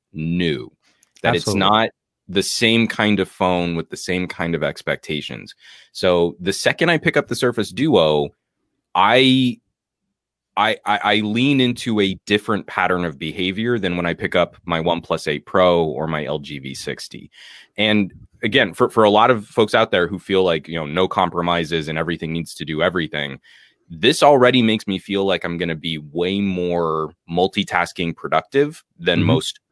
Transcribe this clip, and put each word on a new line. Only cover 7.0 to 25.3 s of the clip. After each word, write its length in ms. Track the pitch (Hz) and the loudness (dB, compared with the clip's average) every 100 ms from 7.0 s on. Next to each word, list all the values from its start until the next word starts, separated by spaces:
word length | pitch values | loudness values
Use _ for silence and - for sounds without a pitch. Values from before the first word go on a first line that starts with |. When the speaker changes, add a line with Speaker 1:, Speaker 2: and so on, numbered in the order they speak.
| 165 151 | 0 -2
Speaker 1:
up 120 | - | -2
the 80 | 123 | -2
Surface 340 | 123 117 101 | -2 -2 -6
Duo, 600 | 90 156 107 80 76 71 _ _ _ _ _ _ 87 | -2 2 4 4 2 -2 _ _ _ _ _ _ 2
I, 640 | 101 123 135 131 127 113 _ _ _ _ _ _ _ _ _ 95 | 4 6 4 4 2 -2 _ _ _ _ _ _ _ _ _ -2
I, 200 | 107 110 - | 0 0 -2
I, 120 | 104 | 0
I 100 | 104 107 | 2 0
lean 400 | 104 110 135 139 | 0 0 2 2
into 400 | 127 123 127 110 | 2 -2 -2 0
a 140 | 98 92 - | 0 -2 -2
different 400 | 104 - 101 - | -2 0 -4 -4
pattern 380 | - 90 90 | -2 0 0
of 120 | 87 69 | -2 -6
behavior 600 | 78 90 92 95 117 120 | -8 -4 -4 -2 -2 -2
than 180 | 92 87 | -2 -2
when 100 | 87 | -2
I 80 | |
pick 200 | 82 90 | -2 -2
up 220 | 90 85 - | 0 0 -2
my 160 | - 82 | -4 -2
OnePlus 480 | 82 85 - 82 - | 0 -2 -2 -6 -4
eight 180 | 76 - | -6 -2
Pro 380 | 95 90 87 | 4 4 4
or 240 | 80 67 78 | 0 -2 -4
my 160 | 76 | -4
L 160 | 71 76 | -4 -6
G 180 | 71 73 | -8 -14
V 160 | 65 | -12
sixty. 560 | 67 - - - - - _ - - - - | -12 -10 -10 -12 -18 -20 _ -20 -20 -16 -2
And 360 | 107 107 95 - - - | 2 2 0 -6 -20 -8
again, 320 | 117 135 107 | 0 2 0
for, 160 | 82 123 | 2 0
for 140 | 120 | 4
a 60 | 107 | 6
lot 200 | 104 120 | 6 4
of 160 | 117 101 | 2 -2
folks 280 | - 107 | -2 2
out 180 | 117 113 | 2 2
there 160 | 95 87 | 0 -2
who 100 | 92 | -4
feel 240 | - 95 | -2 2
like, 240 | 92 82 73 | 2 0 -4
you 100 | 82 | -8
know, 100 | 76 | -6
no 200 | 82 95 | -2 0
compromises 800 | - 90 85 87 85 80 82 76 | 2 0 0 -2 -2 -2 -4 -4
and 100 | 80 | -4
everything 360 | 82 82 80 | -4 -4 -6
needs 220 | 82 80 | -6 -8
to 100 | - | -10
do 180 | 76 78 | -8 -2
everything, 560 | 87 87 78 73 71 67 _ - _ _ _ | 0 0 -4 -6 -8 -10 _ -20 _ _ _
this 340 | 85 110 156 | -2 0 4
already 400 | 143 143 123 127 | 6 6 6 4
makes 240 | 113 110 - | 2 0 -2
me 100 | 95 | -6
feel 280 | - 98 | -4 -2
like 180 | 98 | 0